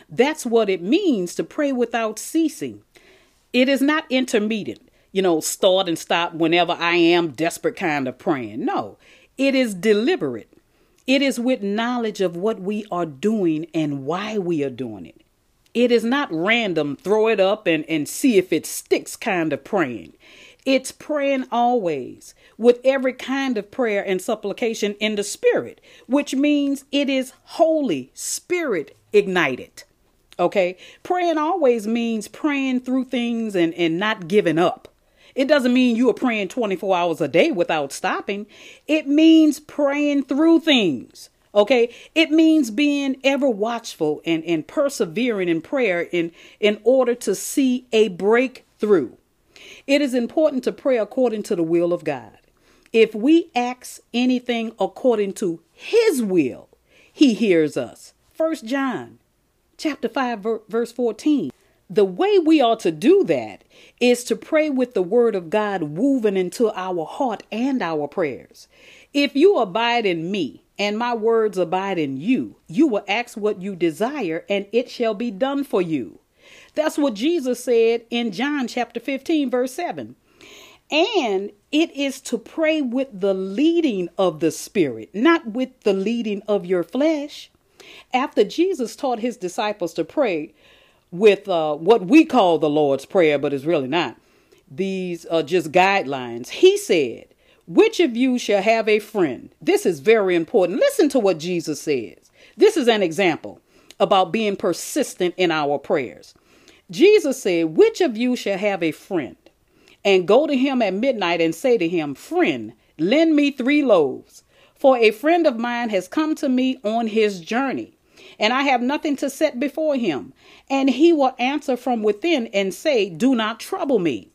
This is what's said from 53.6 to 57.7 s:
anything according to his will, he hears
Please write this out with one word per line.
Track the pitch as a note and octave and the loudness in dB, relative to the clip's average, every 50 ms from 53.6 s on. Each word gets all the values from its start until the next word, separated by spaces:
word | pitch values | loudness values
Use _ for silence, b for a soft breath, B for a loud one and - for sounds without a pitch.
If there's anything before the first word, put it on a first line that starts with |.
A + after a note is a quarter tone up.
| B3 B3 B3+ - - - - - _ _ - | -2 -2 -6 -10 -14 -18 -20 -20 _ _ -4
anything | A#3+ B3+ B3+ B3+ A#3+ B3 - A#3+ A#3 A3+ A3 - - | 0 0 0 0 0 -2 -4 -4 -4 -6 -6 -4 -4
according | F#3+ F#3 - - - B3+ A#3 G#3 G#3 G3 F3 | -4 -4 -4 0 0 2 2 2 0 -2 -4
to | - A3 F3 E3 - _ _ _ | -4 -4 -4 -4 -6 _ _ _
his | - - - - A#4 A4+ A4 D#4 B3+ | -20 -6 0 2 2 4 4 2 0
will, | A3 G3 F#3 E3+ C#3 A#2 F2+ C#2 - _ _ _ b b b b b b | 0 0 2 2 0 0 -4 -8 -14 _ _ _ b b b b b b
he | b - D#4 B3+ G#3 | b 2 4 4 4
hears | F#3 A#3 G3+ F3 E3 D#3 D3 | 2 2 2 4 4 2 2